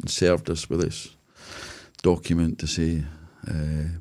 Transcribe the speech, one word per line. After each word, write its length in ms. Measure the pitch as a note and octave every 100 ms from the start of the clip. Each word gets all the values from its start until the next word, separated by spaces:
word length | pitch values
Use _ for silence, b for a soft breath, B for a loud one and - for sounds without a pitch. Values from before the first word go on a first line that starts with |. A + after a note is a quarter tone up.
and 80 | E2
served 400 | - F2 F2 E2
us 180 | D#2+ -
with 140 | E2+
this 260 | D#2+ - - - _ B B B B B B -
document 560 | F#2 E2+ - E2+ E2 -
to 80 | D#2+
say, 360 | - E2 E2 D2 D#2 b b -
uh, 380 | D#2 D2+ D#2 D#2 E2+